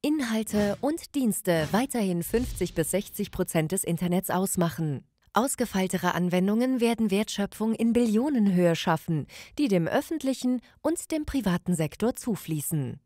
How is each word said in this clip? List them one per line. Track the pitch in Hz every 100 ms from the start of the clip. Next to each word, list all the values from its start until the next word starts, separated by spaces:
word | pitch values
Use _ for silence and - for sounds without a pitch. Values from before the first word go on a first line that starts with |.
Inhalte | 294 311 240 220 214 208 208 196
und | 269 330 - 294
Dienste | 247 196 - 165 147
weiterhin | 185 269 247 196 175
fünfzig | 165 226 254 - 180
bis | - 156
sechzig | 185 - - 202
Prozent | - 175 165 156
des | 190
Internets | - 165 175 180 185
ausmachen. | 180 190 - 170 - 160 135 _ _ _
Ausgefeiltere | 202 269 - 240 190 190 185 180 165
Anwendungen | 180 180 190 220 254 262
werden | 233 226 220
Wertschöpfung | 196 214 - 202 - 220 220
in | 226
Billionenhöhe | 233 240 208 285 262 202 180 175 165
schaffen, | - 160 - 156 - - - -
die | 285
dem | 185 165
öffentlichen | 254 - 320 262 254 247 254 _ _
und | 294 339 -
dem | 320 302
privaten | 277 202 175 - 170
Sektor | 156 - 220 -
zufließen. | - 190 - 156 - 156 127 -